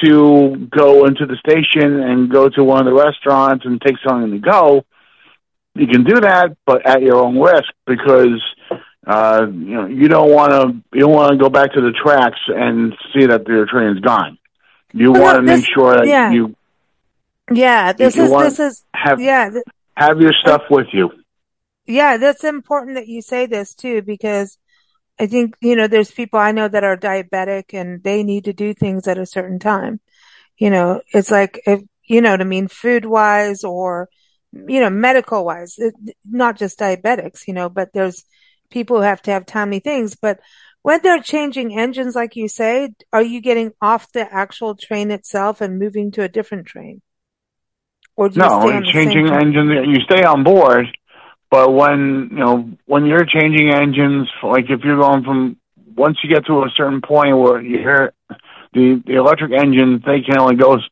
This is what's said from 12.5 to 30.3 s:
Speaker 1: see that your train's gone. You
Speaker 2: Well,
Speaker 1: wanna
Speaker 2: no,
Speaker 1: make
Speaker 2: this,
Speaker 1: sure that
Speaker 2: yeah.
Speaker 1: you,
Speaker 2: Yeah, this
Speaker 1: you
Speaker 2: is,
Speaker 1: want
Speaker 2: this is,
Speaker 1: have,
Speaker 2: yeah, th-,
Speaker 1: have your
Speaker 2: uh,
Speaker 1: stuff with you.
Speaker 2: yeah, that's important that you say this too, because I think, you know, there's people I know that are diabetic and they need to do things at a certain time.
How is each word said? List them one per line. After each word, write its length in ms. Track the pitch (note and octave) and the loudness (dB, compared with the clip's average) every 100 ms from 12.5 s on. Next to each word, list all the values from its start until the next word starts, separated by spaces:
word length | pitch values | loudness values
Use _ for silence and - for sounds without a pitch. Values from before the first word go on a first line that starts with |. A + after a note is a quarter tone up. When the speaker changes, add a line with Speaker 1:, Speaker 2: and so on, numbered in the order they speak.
| A2 A#2+ A#2 A#2 - - | -4 -2 -2 -4 -6 -6
Speaker 1:
see 140 | C#3 B2+ | 2 4
that 200 | A2+ G#2+ | 2 0
your 200 | A2 G#2 | -2 0
train's 320 | B2 A2 F#2+ | 0 0 0
gone. 380 | G#2+ A2 D2+ - _ _ _ _ _ | 0 0 -2 -10 _ _ _ _ _
You 200 | A2 B2 | 0 4
Speaker 2:
Well, 80 | C3 | 6
Speaker 1:
wanna 200 | C#3 C3+ | 6 4
Speaker 2:
no, 120 | B2+ | 4
Speaker 1:
make 80 | B2+ | 2
Speaker 2:
this, 80 | - | 2
Speaker 1:
sure 220 | C3+ B2+ B2 | 2 4 4
that 120 | A#2 | 4
Speaker 2:
yeah. 240 | C4 A3+ | 2 2
Speaker 1:
you, 240 | A#2 A2 - _ _ _ _ _ _ _ _ - | 0 -2 -8 _ _ _ _ _ _ _ _ -4
Speaker 2:
Yeah, 420 | A#3+ B3+ A#3 F#3 | 0 2 2 0
this 240 | G#3+ B3+ - | 0 0 2
Speaker 1:
you 60 | |
Speaker 2:
is, 80 | C4 | 2
Speaker 1:
want 180 | C#4 D4 | 4 2
Speaker 2:
this 100 | C#4+ | 0
is, 240 | C#4+ - _ | -4 -6 _
Speaker 1:
have, 280 | - D3 B3 | -6 -2 0
Speaker 2:
yeah, 280 | C4 C4 G#3 | 0 0 0
th-, 120 | A#3 A#3+ _ _ - | -6 -12 _ _ 0
Speaker 1:
have 240 | D3+ D#3+ | 2 4
your 120 | D#3+ | 4
Speaker 2:
uh, 100 | C#3+ | 2
Speaker 1:
stuff 220 | E3+ D3 - | 2 0 2
with 180 | C#3+ A#2+ | 0 0
you. 200 | - F3 - _ _ _ _ _ _ - | -2 -2 -4 _ _ _ _ _ _ -6
Speaker 2:
yeah, 320 | B3 D4 A3+ | 0 0 2
that's 260 | C#4 C#4 | 0 -2
important 520 | D4+ D4 - C#4+ B3 C4 | -6 -8 -6 -6 -6 -12
that 120 | A3 | -14
you 140 | A#3 | -16
say 240 | - B3 B3 | -10 -6 -6
this 280 | G#3+ G3+ - | -6 -10 -12
too, 260 | B3+ A3+ | -8 -8
because 560 | G3+ G#3 G#3+ G3+ G3 - _ _ _ _ _ - | -8 -8 -6 -6 -8 -12 _ _ _ _ _ -10
I 80 | G#3+ | -4
think, 280 | A#3+ A#3 - | -2 -4 -4
you 140 | A#3+ A#3 | -2 0
know, 120 | A3 | 0
there's 240 | A3 G#3 | 0 -2
people 280 | - A#3 A3 | -6 -6 -2
I 120 | G#3 | -2
know 160 | G#3+ G#3+ | -2 -4
that 160 | G#3 | -2
are 140 | G3 F#3 | -2 -4
diabetic 760 | G3+ F#3+ F3+ F#3+ F#3+ G3 - | -6 -8 -6 -8 -6 -8 -10
and 300 | G3 F3+ F3+ | -14 -12 -10
they 200 | G3 G#3 | -6 -4
need 220 | G#3 G3+ G3+ | -4 -6 -6
to 80 | |
do 200 | F#3 G#3 | -8 -8
things 340 | G#3 G#3 F#3+ F#3 | -4 -6 -4 -6
at 100 | F#3 | -6
a 80 | F#3 | -8
certain 340 | F#3+ F#3 F#3 | -10 -8 -6
time. 400 | G#3 F#3+ - A3 _ _ _ | -4 -4 -6 -12 _ _ _